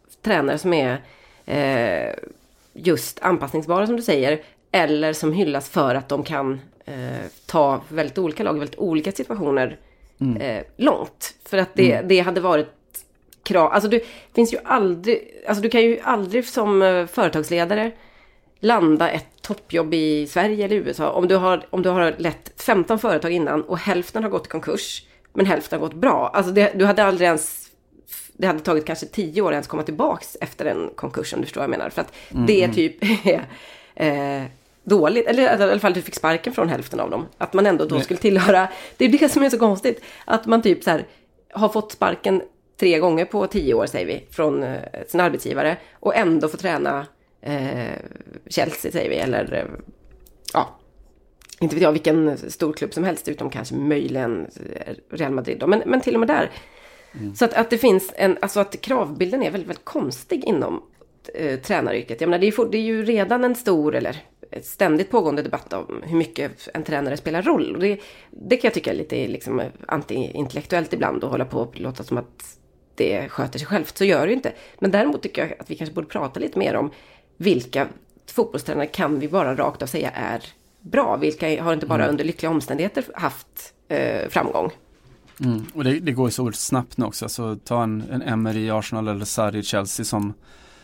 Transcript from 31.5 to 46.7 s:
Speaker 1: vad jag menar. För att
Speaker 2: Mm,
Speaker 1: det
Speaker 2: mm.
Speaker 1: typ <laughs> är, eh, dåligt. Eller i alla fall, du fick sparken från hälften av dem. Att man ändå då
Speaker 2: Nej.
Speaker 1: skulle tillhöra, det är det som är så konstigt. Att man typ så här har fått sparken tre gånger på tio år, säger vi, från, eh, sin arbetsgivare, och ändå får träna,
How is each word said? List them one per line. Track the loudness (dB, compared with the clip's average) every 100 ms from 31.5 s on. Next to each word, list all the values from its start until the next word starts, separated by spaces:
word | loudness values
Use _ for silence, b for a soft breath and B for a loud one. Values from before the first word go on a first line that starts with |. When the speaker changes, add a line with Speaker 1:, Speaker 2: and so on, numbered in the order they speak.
| -4
Speaker 1:
vad | -4
jag | -2
menar. | -4
För | -6
att | -8 B B
Speaker 2:
Mm, | -2 4
Speaker 1:
det | 6
Speaker 2:
mm. | 4 4
Speaker 1:
typ | 0 0 0 2 2
<laughs> |
är, | 2 -2 B B B B -2
eh, | 0 0 -2 -4 -6 -14 _ _
dåligt. | 2 4 6 4 2
Eller | 4
i | 4
alla | 6 4 4
fall, | 2
du | 0
fick | -4 -2
sparken | 0 0 -2
från | -2 0
hälften | -2 -4 -4
av | -4
dem. | -4 -8 -8
Att | -2
man | 4 4
ändå | 4 2
då | 0
Speaker 2:
Nej. |
Speaker 1:
skulle | -2 0
tillhöra, | 4 4 6 6 4 B B B
det | 4
är |
det | 6 6
som | 6
är | 4
så | 4
konstigt. | 4 4 0 -2 B B B
Att | -2 4
man | 4
typ | 6 4
så | 4
här | 0 -2 b b _ _
har | 0 0
fått | 0 -4
sparken | -2 -2 0 0 0 0 _ _ _
tre | 4 4
gånger | 4 2 0
på | 0 -2
tio | 0 2
år, | 2 2
säger | -2 -4
vi, | -6 -8
från, | -2 0 0
eh, | -2 -6 -10 -12 -4
sin | 0
arbetsgivare, | 0 0 -4 -2 -2 -2 B
och | B 0 2
ändå | 2 2 0
får | -2
träna, | -4